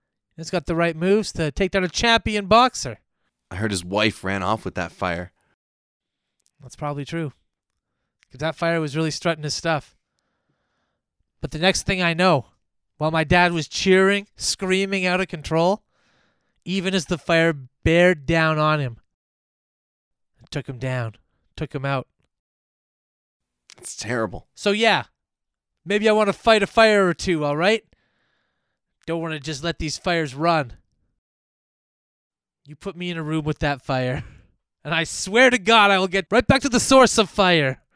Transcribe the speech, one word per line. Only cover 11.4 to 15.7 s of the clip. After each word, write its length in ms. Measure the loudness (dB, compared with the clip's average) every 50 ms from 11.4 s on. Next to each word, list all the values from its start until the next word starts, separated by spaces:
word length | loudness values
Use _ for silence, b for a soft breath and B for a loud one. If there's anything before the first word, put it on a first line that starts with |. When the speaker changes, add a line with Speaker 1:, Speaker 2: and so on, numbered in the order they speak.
Speaker 1:
But 100 | -12 -10
the 60 | -6 -2
next 260 | 0 0 0 0 -2
thing 180 | -4 -2 0
I 120 | 0 0 0
know, 320 | 2 2 4 4 2 0 _ _ _ _ _ _ _ _ _ _
while 140 | -4 -4 -2
my 140 | 0 0 2
dad 280 | 2 4 4 4 4
was 160 | 2 -2 -4 -6
cheering, 600 | -6 -2 2 4 6 6 6 4 2 0 -4 -10 _
screaming 680 | -8 -6 -6 -6 -4 -2 -2 0 0 0 -2 -2 -2 -2
out 140 | 0 0 -2
of 80 | -2 -4
control, 560 | -8 -12 -6 -2 0 2 2 2